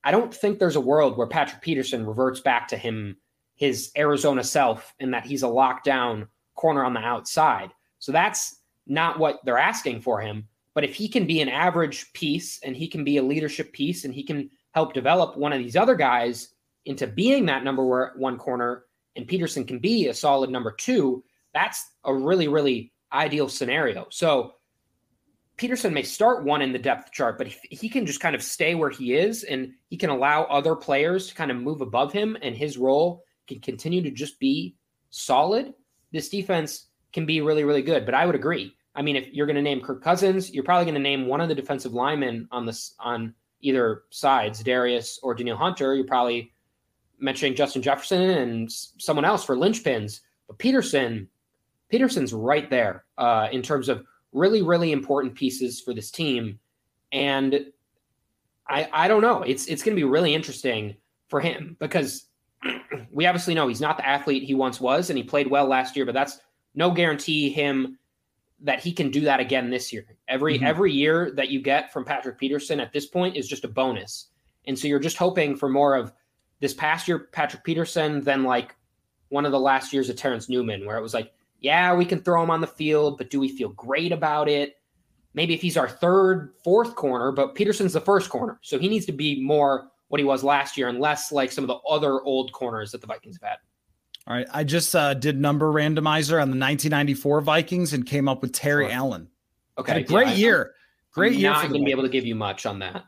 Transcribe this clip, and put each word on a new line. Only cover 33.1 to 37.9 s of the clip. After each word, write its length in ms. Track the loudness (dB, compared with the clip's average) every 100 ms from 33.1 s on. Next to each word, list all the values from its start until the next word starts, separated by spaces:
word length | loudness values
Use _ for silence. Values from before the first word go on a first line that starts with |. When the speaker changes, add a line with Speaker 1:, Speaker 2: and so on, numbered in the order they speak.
| -2 _ _ -18
Speaker 1:
can 120 | -12
continue 420 | -10 -6 -2 -2
to 80 | -2
just 300 | -6 -10 -2
be 380 | 0 0 -4 _ _ _ _
solid, 640 | -14 0 2 4 2 -2 -12 _ _ _
this 160 | -8 -6
defense 580 | -6 -2 -2 -2 -10 -16 _ _
can 140 | -6 -2
be 160 | 0
really, 240 | 2 2 2
really 160 | 2
good. 240 | 2